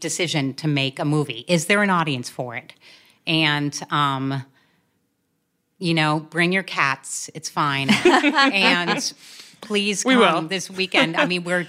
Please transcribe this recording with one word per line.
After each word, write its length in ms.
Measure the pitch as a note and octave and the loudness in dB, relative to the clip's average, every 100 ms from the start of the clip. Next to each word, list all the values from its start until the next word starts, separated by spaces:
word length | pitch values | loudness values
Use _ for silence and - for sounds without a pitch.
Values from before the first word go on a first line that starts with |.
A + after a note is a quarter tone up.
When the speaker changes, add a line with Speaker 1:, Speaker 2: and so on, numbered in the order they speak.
Speaker 1:
decision 520 | D#3 - E3+ D#3 C3+ C3 | -8 -4 -2 -2 -4 -4
to 120 | D#3 | -2
make 320 | C#3+ C3+ - | 0 -2 -2
a 60 | D3+ | -2
movie. 400 | D3+ C#3 A#2 B2 | 0 -2 -6 -2
Is 200 | F3 D#3+ | -2 2
there 140 | G3+ | 2
an 60 | G3+ | 2
audience 400 | F3 D#3 B2+ A#2+ | 2 0 -4 -6
for 260 | - B2 A#2+ | -10 -10 -10
it? 160 | - - - - _ _ - | -16 -20 -20 -20 _ _ -4
And, 500 | D#3+ D3+ D3 D3 - D#3+ | 0 2 0 -2 -6 -4
um, 520 | D3+ C#3+ C3+ C3+ C3+ C3 _ _ _ _ _ _ _ _ _ _ _ _ _ | 0 0 0 -4 -4 -8 _ _ _ _ _ _ _ _ _ _ _ _ _
you 160 | F3+ | -2
know, 260 | E3 D#3 D#3 | 2 2 0
bring 320 | D3+ E3 E3+ | -2 0 2
your 120 | F#3+ | 0
cats. 680 | F#3 F#3 C#3 C3+ - - - | -2 0 0 0 -6 -10 -10
It's 160 | D#3 - | -12 -8
fine. 400 | F3+ D3 C#3 C3+ | -2 0 0 2
Speaker 2:
<laughs> 140 | G#3 F4 | 2 4
Speaker 1:
And 1080 | D#4+ D4 D4 C#4 G3 F3+ F3 F3 G#3 - - - - - - | 4 4 4 2 4 2 2 0 -2 -4 -10 -18 -20 -20 -20
please 420 | - G#3 G3+ F#3+ B3 | -4 -2 0 0 2
Speaker 3:
We 80 | B3+ | 6
Speaker 1:
come 280 | F#3+ E3 | 6 4
Speaker 3:
will. 60 | D#3+ | -2
Speaker 1:
this 200 | F#3+ - | -6 -6
weekend. 460 | F#3 F#3 F3+ E3 E3 | -6 0 2 2 0
I 80 | F3 | 0
mean, 180 | F3+ | -2
we're, 240 | F3 F3+ | 0 -2